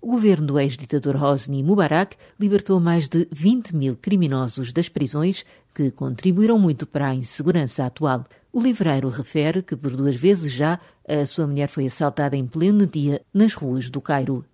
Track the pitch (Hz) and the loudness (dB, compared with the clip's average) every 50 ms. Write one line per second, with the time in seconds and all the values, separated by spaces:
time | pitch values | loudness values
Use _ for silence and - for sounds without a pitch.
0 | - 233 240 247 214 214 190 151 151 143 139 147 139 139 127 131 143 - - 147 | -4 -2 0 2 4 4 4 4 2 0 2 2 0 0 -2 -4 -8 -4 -4 -2
1 | 135 143 139 139 147 139 143 139 - - 139 135 135 151 196 208 180 147 151 160 | 0 0 0 2 2 2 2 0 0 -4 -4 -2 0 2 2 2 2 2 2 0
2 | 190 196 - _ - - _ _ 208 202 196 202 196 - 190 185 170 170 170 170 | 0 0 -4 _ -20 -20 _ _ -2 2 2 0 2 2 2 2 4 4 2 2
3 | 151 135 - 165 175 - - 139 156 190 240 254 220 - 170 156 135 135 127 - | 0 0 0 0 0 0 -4 0 2 2 2 2 0 -4 -4 -2 -2 -2 -4 -4
4 | - - 196 196 175 151 135 131 131 123 117 - 131 117 123 160 170 - _ - | -4 0 2 2 2 2 0 0 -2 -2 -4 -6 -8 -4 -2 -4 -4 -2 _ -4
5 | 147 123 127 147 156 180 196 - - _ - _ _ _ _ - 151 135 - - | -4 -2 -2 0 0 0 -2 -4 -8 _ -20 _ _ _ _ -2 -2 -2 -2 -4
6 | 139 135 127 113 - 185 180 175 214 220 233 220 202 175 151 120 - - _ 151 | -6 -6 -6 -2 0 0 2 4 4 4 4 4 4 2 2 -2 -6 -6 _ -4
7 | 143 139 131 131 127 - - - 143 156 180 175 147 123 - - 139 127 - - | -2 -2 -2 -4 -6 -8 -8 -4 -2 0 2 2 0 -2 -2 -4 -4 -4 -4 -2
8 | 151 147 131 123 123 _ _ _ _ _ _ 247 233 262 247 214 196 165 143 135 | 0 0 0 0 -4 _ _ _ _ _ _ 0 0 0 0 2 0 0 0 0
9 | 131 135 120 127 135 - - 160 147 156 165 190 185 - - 123 143 139 123 131 | 0 -2 -4 -6 -10 -4 -2 0 0 0 0 -2 -4 -4 -8 -6 -4 -6 -4 0
10 | 139 143 135 120 131 185 202 180 165 147 127 123 147 156 170 175 - - _ _ | 0 0 0 2 4 4 4 4 0 -6 -4 -2 0 0 0 -2 -6 -16 _ _
11 | _ - 156 147 147 135 - - 160 147 143 139 143 143 - - 135 131 - - | _ -4 -2 -2 -2 -2 -2 -4 -2 -2 0 -2 -2 -4 -2 -4 -4 -4 -2 -2
12 | 165 143 135 - 147 143 135 139 131 123 - 156 160 190 208 208 202 170 - 156 | -2 -2 0 0 -2 -2 0 -2 -4 -4 -2 0 2 4 4 4 4 2 0 -2
13 | 143 143 143 139 _ _ _ 196 208 226 - - - 135 123 131 123 123 127 139 | 0 0 -2 -2 _ _ _ 2 2 2 2 -2 -4 -4 -2 -2 -4 -4 -8 -8
14 | - - 151 139 135 131 135 123 131 _ | -4 -2 -2 0 0 -2 -4 -4 -6 _